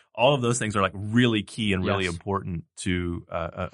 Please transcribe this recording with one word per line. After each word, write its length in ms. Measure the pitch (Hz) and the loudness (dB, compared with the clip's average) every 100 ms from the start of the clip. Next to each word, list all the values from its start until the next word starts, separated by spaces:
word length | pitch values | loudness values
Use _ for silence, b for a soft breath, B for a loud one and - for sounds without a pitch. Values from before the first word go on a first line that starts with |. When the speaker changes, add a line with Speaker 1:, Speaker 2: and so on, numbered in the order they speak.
| B | B
Speaker 1:
All 220 | - 127 143 | 2 4 4
of 60 | |
those 160 | 120 117 | 2 0
things 160 | 107 101 | 0 0
are, 60 | |
like, 80 | 95 | 0
really 480 | 98 104 117 123 110 | -2 0 4 4 2
key 320 | 98 - 107 | -2 -2 0
and 100 | 92 | 2
really 200 | 90 98 | 0 0
Speaker 2:
Yes. 100 | 92 | -2
Speaker 1:
important 520 | 85 101 98 95 82 - - | -4 -4 -4 -4 -8 -10 -8
to, 440 | 98 90 87 87 87 | -4 -2 -2 -6 -8
uh, 380 | 87 82 95 90 | -8 -6 -8 -10